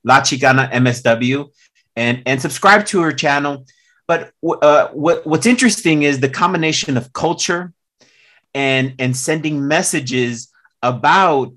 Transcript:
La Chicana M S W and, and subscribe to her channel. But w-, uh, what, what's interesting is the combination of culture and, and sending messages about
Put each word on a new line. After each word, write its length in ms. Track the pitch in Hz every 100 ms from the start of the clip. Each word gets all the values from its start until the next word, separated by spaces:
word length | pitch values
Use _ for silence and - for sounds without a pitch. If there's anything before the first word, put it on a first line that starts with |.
La 200 | 127 135
Chicana 440 | 139 135 135 131 131
M 140 | 123 127
S 160 | 117
W 480 | 120 117 123 139 143 _ _ _ _
and, 280 | - 120 127
and 160 | 127 135
subscribe 460 | 151 - 196 208 208
to 160 | 196
her 100 | 165
channel. 540 | 135 156 143 143 143 131 _ _ _ -
But 260 | 165 - _
w-, 160 | 165 160
uh, 280 | 147 147 -
what, 340 | - 156 165 156
what's 180 | 156
interesting 600 | 226 247 254 - 170 151
is 160 | 147 135
the 100 | 135
combination 680 | - 175 180 160 156 - 127
of 160 | 123
culture 600 | - 165 170 - 175 180 _ _ _ _ _ _ _ _
and, 400 | 139 135 131 131 131
and 160 | 127
sending 540 | 127 - 160 151 147 139
messages 800 | 160 190 165 127 127 120 113 - _ _ _
about 720 | 123 123 143 180 185 143 123